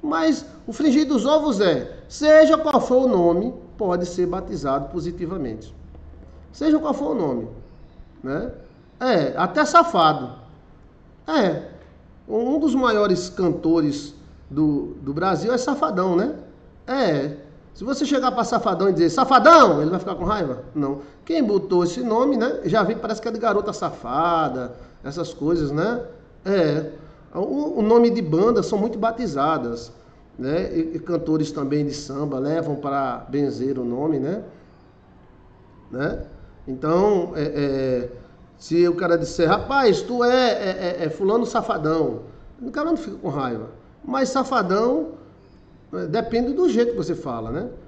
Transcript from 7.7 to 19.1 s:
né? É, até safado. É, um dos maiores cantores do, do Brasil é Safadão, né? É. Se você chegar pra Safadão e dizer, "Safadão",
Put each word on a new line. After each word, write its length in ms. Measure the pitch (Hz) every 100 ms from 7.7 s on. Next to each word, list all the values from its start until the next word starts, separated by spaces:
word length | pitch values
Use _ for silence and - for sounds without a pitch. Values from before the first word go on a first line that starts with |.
| - - - - -
né? 260 | 131 147 247 - - - - -
É, 360 | 254 208 139 -
até 280 | 180 -
safado. 680 | 302 - 330 190 165 175 123 - - - - - - - - - -
É, 400 | 311 196 151 - - - - - - -
um 300 | 214 240 302
dos 160 | 302
maiores 560 | 254 254 214 208 175 -
cantores 840 | - 180 151 160 165 151 139 - - - - -
do, 460 | 143 156 143 - -
do 140 | 139
Brasil 380 | 143 190 170 196
é 60 | 247
Safadão, 560 | 277 277 214 185 185
né? 200 | 175 233 302 - - - - -
É. 500 | 269 226 147 143 - - - -
Se 120 | -
você 200 | 214 277
chegar 280 | 269 277 254
pra 120 | -
Safadão 440 | 226 233 226 180 196
e 40 |
dizer, 160 | 170
"Safadão", 720 | 170